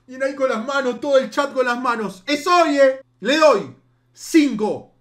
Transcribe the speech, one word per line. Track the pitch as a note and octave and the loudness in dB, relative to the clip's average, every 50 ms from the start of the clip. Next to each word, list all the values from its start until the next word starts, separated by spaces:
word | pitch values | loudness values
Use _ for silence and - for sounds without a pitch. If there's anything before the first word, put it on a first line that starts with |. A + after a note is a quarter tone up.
| _ | _
Bien | B3+ B3+ C4 | -18 -8 -6
ahí | C4+ C4+ C#4+ | -6 -6 -2
con | C#4 C4 B3+ | -2 -2 -2
las | A3+ G#3+ | -2 -4
manos, | A#3+ C#4 C#4 C#4 B3+ B3 A#3 - | -4 -4 -4 -2 -2 -4 -4 -4
todo | - C#4+ C#4 | -2 2 2
el | C4 A#3 - | 2 2 0
chat | - C#4+ C#4+ C#4+ - | -2 -4 -4 -2 -2
con | C4 B3+ | -2 -2
las | B3 A#3+ B3 | -2 -2 -2
manos. | B3+ B3 A#3 A3 G#3 F3+ - - _ | -2 -4 -2 -2 -6 -8 -10 -10 _
Es | C#4 D4 C#4+ - | -4 -4 -2 0
hoy, | F4+ F4+ F4 E4 D4+ C#4+ | 2 4 4 4 2 4
¿eh? | C#4 C4+ C4 C4 - - _ _ _ | 4 4 4 2 -2 -10 _ _ _
Le | F#3 A#3+ D4 D#4+ | -2 0 2 4
doy | D#4 D4 A#3 F#3+ C#3 B2 - _ _ _ _ _ _ _ | 4 4 4 2 -2 -8 -16 _ _ _ _ _ _ _
cinco. | _ - - - - D#4+ D4 C4+ A3 - G#3+ G3 C#3+ A#2 - _ _ _ | _ -20 -6 2 2 2 4 2 0 -2 -4 -4 -4 -8 -12 _ _ _